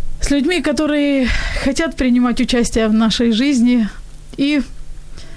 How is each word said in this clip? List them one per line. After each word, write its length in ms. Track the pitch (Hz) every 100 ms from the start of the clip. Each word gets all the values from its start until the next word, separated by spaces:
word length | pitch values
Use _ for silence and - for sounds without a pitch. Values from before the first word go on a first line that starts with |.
| - -
с 100 | -
людьми, 300 | 285 277 359
которые 680 | 285 285 302 294 285 277 240 - - -
хотят 320 | 262 277 330 254
принимать 440 | 262 247 247 233
участие 480 | 240 247 226 233 220
в 40 |
нашей 400 | 220 226 - 233
жизни 560 | 214 277 262 240 247 202 - - - - -
и 260 | 277 294 - - - - - - -